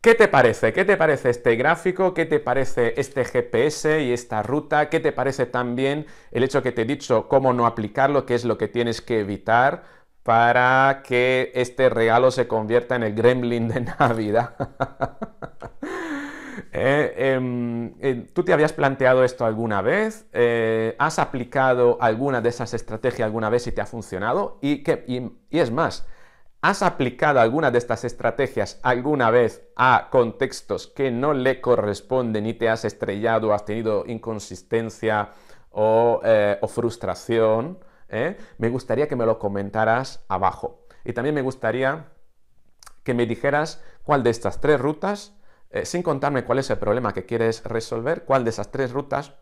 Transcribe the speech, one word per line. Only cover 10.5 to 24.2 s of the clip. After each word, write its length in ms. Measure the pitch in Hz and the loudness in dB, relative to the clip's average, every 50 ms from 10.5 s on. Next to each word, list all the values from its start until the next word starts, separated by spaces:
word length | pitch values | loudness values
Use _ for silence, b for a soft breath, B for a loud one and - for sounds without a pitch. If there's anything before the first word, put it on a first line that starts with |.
| 120 123 123 127 131 131 135 139 135 135 - | 4 4 4 4 4 4 4 4 2 0 -4
que 480 | - 127 123 123 127 131 127 127 - - | -2 0 2 2 4 2 0 0 -2 -2
este 340 | 127 123 123 - - 131 127 | -2 -2 -2 0 2 2 2
regalo 400 | 117 117 113 113 113 120 127 131 | 4 4 2 4 4 6 4 4
se 180 | 123 131 120 | 4 2 -2
convierta 480 | - 113 110 110 107 117 120 120 - 127 | 0 -2 -4 -2 2 2 0 2 0 -4
en 80 | 120 113 | -2 -2
el 120 | 107 104 | -2 -2
gremlin 520 | 110 113 123 127 127 123 120 120 117 113 | 4 4 4 4 4 0 -2 -2 -2 -2
de 140 | 113 113 123 | -2 -2 -4
Navidad? 760 | 120 - - - 143 117 117 113 110 104 104 113 120 - - | -4 -6 0 2 2 2 2 0 -2 0 2 0 0 0 -6
<laughs> 100 | - 131 - - - 135 - - - 135 - - - 214 - - - - - - - - - - - B 359 381 370 330 320 302 277 285 285 B B B B B 202 B - | -10 -10 -10 -6 -6 -6 -6 -4 -6 -6 -6 -6 -12 -14 -14 -12 -16 -18 -16 -16 -16 -16 -16 -14 -12 B -10 -10 -10 -10 -10 -10 -10 -10 -12 B B B B B -14 B -8
Eh, 640 | - 73 98 131 143 147 143 - - - 131 135 131 | -6 -2 0 2 2 2 0 -2 -2 -2 0 0 0
em, 640 | 131 127 127 123 123 120 120 117 117 117 104 - - | 0 -2 -4 -4 -4 -4 -4 -4 -6 -6 -8 -10 -4
eh, 280 | - 139 127 120 - - - | -4 -4 -4 -4 -8 -6 -4
¿tú 100 | 175 175 | -4 2
te 80 | 180 | 2
habías 220 | 175 147 151 151 151 | 4 4 4 0 0
planteado 500 | - 143 135 135 - 131 127 127 131 127 | 0 0 0 0 2 4 4 6 6 4
esto 220 | 123 127 - 123 | 2 2 -2 -2
alguna 360 | 113 110 107 117 113 104 98 | -2 0 -2 -2 -2 -2 0
vez? 460 | 95 117 165 202 220 220 220 - - - - | 0 0 0 0 -2 -4 -6 -12 -20 -8 0
Eh, 600 | - 120 117 117 117 113 113 113 113 110 113 - - | 2 2 2 2 0 0 0 0 0 0 -2 -2 -2
¿has 180 | 139 160 - | -2 -2 0
aplicado 800 | - 156 - - 131 117 - - 139 131 131 127 127 123 120 120 - | -2 -4 -2 -4 -8 -8 -2 0 2 2 2 4 4 4 4 4 4
alguna 400 | 127 113 107 113 135 143 131 120 | 2 0 2 2 -2 -2 -2 0
de 80 | 110 117 | 0 -2
esas 240 | 113 - 123 - - | -2 -2 -8 -6 -6
estrategias 520 | 107 - - 107 110 - 127 120 - 113 | -8 -8 -8 -10 -4 -4 -4 -2 -2 -4
alguna 240 | 107 107 113 110 107 | -2 -2 -2 -2 0
vez 160 | 117 123 - | 0 0 -2
y 60 | 120 | -2
te 100 | 107 110 | -4 -4
ha 40 | 101 | -6
funcionado? 760 | - - 117 104 - 95 92 | -6 -10 -14 -12 -10 -8 -6